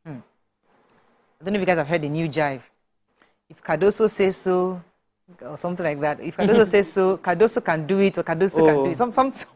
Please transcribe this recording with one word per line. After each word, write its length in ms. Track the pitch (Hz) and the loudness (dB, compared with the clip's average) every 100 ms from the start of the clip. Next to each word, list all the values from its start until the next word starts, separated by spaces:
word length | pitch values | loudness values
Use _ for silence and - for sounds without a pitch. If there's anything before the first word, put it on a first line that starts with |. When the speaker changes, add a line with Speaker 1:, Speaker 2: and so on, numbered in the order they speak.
| 165 | -18
Speaker 1:
hmm, 120 | 131 - _ _ _ _ _ _ _ _ _ _ _ | -18 -18 _ _ _ _ _ _ _ _ _ _ _
I 40 | |
don't 80 | 165 | -6
know 60 | 208 | -2
if 20 | |
you 60 | 185 | 0
guys 100 | 175 | 0
have 100 | 143 | 0
heard 140 | 170 | -2
the 60 | 147 | -2
new 200 | 156 165 | -4 -2
jive. 320 | 147 147 135 - _ _ _ _ _ _ _ _ | -2 -2 -4 -14 _ _ _ _ _ _ _ _
If 120 | - | -18
Cardoso 460 | - 156 196 208 214 | -4 2 2 2 0
says 280 | - 190 190 | 2 0 0
so, 460 | 190 180 185 180 - _ _ _ _ 175 | -2 0 0 -6 -14 _ _ _ _ -20
or 180 | 123 147 | -16 -10
something 260 | 175 180 | -8 -4
like 160 | 170 147 | -4 -2
that. 200 | 147 147 | -4 -4
If 160 | 160 - | -8 -2
Cardoso 300 | 202 233 208 | 4 4 6
says 240 | 202 196 | 4 2
so, 260 | - 185 190 | 0 0 0
<laughs> 0 | |
Cardoso 440 | 185 175 - 247 | -2 2 2 2
can 240 | 190 160 147 | -2 -4 -2
do 120 | 196 | 2
it, 180 | 196 180 | 2 0
or 60 | |
Cardoso 420 | 160 160 196 160 | -6 -2 0 4
can 100 | 160 147 | 4 4
do 80 | 135 | 0
it. 40 | |
Speaker 2:
Oh. 40 | |
Speaker 1:
Some, 160 | - 240 | 0 -2
some, 220 | 262 269 | 0 0
some 160 | - - | -2 -10